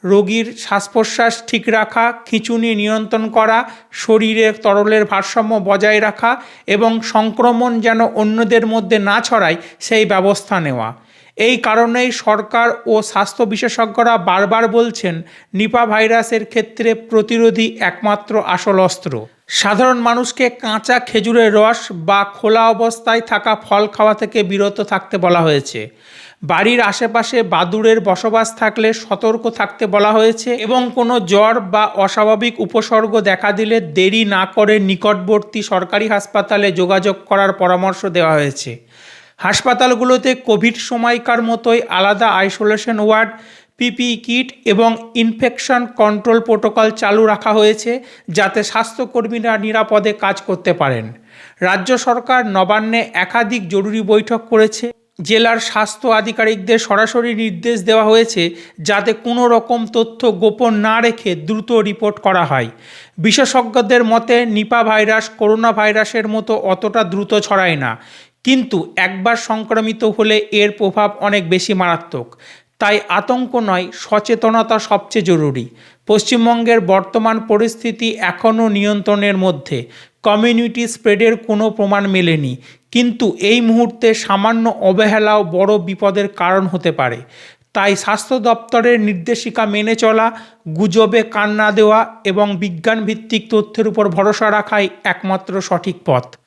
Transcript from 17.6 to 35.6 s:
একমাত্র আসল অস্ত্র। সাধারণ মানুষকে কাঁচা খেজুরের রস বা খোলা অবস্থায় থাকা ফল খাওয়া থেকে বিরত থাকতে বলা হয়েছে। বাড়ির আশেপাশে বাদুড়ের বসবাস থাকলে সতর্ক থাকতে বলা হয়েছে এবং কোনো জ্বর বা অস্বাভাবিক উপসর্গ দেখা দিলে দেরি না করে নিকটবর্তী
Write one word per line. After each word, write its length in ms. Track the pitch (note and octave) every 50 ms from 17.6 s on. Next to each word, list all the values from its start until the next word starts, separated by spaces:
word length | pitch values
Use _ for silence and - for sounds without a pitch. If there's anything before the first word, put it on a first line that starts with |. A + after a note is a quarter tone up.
| A3+ A3 - -
একমাত্র 520 | - F3+ F3 - A3+ G#3+ G#3 G#3 - - G3+ G#3+ -
আসল 300 | - F3+ F3+ - G#3+ G3 F#3+
অস্ত্র। 340 | F#3+ F3+ - - - E3 C3 A2+ G#2+ - _ _ _ - -
সাধারণ 420 | - - G3+ G#3 F#3+ B3+ B3+ B3+ A#3+
মানুষকে 440 | A#3 A#3 A#3+ A#3+ B3 B3 - - C4 B3 A#3+ -
কাঁচা 380 | - A3+ G#3+ A3 G#3+ - B3 B3
খেজুরের 500 | B3 - - A3+ F#3+ A3+ A3+ A#3 A3+ G#3+ G#3
রস 260 | G#3+ G#3+ A3 A#3 A3+ - - F#3+ F3 D#3+
বা 140 | E3 G3 G3+ G3+ G3+ G3+
খোলা 300 | - - G#3+ A3 A3+ A3+ A3+
অবস্থায় 540 | A3+ G3 A3+ A3+ A3+ A3+ - A#3 A3+ A#3 A3+
থাকা 260 | - A#3 G3+ G#3 A3+ G#3+
ফল 280 | G#3 - - G#3 G3+ G#3+
খাওয়া 280 | G#3 G#3 - A3 G#3+ G#3+
থেকে 240 | G#3+ A3+ G#3+ - A#3 G#3
বিরত 340 | F3 G3 G3 G3+ G3+ G3+ - G#3
থাকতে 320 | - G#3 F#3+ F#3+ - -
বলা 240 | F#3+ F3+ F3 F3 F3
হয়েছে। 400 | E3 D#3+ D3+ C#3+ C3+ - - A#2+ G#2+ A#2+ _ _ _ - - - - - - _ -
বাড়ির 380 | C#3+ E3+ D#3+ G3+ A3 A#3+ A#3+ A#3
আশেপাশে 540 | G3+ G3 - A#3+ A3+ G#3+ A#3 A3+ - - A#3+ A3+
বাদুড়ের 560 | F3+ F3+ D#3+ F3+ F3 F3+ A3 A3 A3+ A3+ A3
বসবাস 460 | F3+ G3 F3+ F3+ - A3+ G#3 A3+ A3+ A3 A3+
থাকলে 340 | - A3+ G#3+ G#3 A#3 A3 A3 A3
সতর্ক 480 | A3 - - G3+ F#3+ - A3+ A3+ A#3 A3+ A#3
থাকতে 340 | A3 - G3+ G3+ - - A#3+
বলা 240 | G3+ F#3 G#3 G3+ G#3+
হয়েছে 380 | G#3+ A3 A3 A3+ A3 A3+ - B3 A#3+
এবং 240 | B3+ G#3+ G#3+ B3+ B3+ B3 A#3+
কোনো 240 | B3 B3+ A#3+ A#3 B3 A#3+ F#3+
জ্বর 300 | E3+ G3 G3+ G#3+ A3 A3+ B3 G3+ F3+
বা 140 | F3+ G#3 G#3+ G#3 -
অস্বাভাবিক 580 | F#3 G3 F#3+ - A3 G#3+ G#3+ A3 G#3 A3+ A#3+ A#3 -
উপসর্গ 540 | A3 F3 - A3+ A3 - B3+ A3 A3 A3 G3+ A3+
দেখা 280 | G3 G3+ F#3+ F#3 - G#3
দিলে 260 | G3+ F#3 A3 G#3+ A3+ A3+ F#3 D#3+ C#3+
দেরি 280 | F#3 F#3 F#3+ G3+ A3+ A3+
না 180 | G3+ G3+ F#3 F#3+
করে 300 | F#3+ - - G#3+ G3+ G#3+ G#3+
নিকটবর্তী 800 | G3+ F#3+ G3 F3+ - G#3 G#3 F#3 F3+ F#3 A3 G#3 G#3 - - G#3+